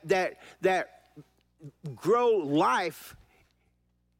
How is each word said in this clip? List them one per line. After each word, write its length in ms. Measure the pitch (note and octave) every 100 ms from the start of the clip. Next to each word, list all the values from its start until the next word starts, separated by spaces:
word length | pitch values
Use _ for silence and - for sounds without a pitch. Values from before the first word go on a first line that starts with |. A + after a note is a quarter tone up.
| D#3+
that, 320 | F#3+ E3 - - -
that 400 | F#3+ F3+ - - _ D3+ - _ _ _ D3 - D3+ A2+
grow 320 | E3 A#3 A#3+
life, 880 | G#3+ C#3 D3 G#3+ A#3 F3 - - - _ _ _ _ _ _ _ _ _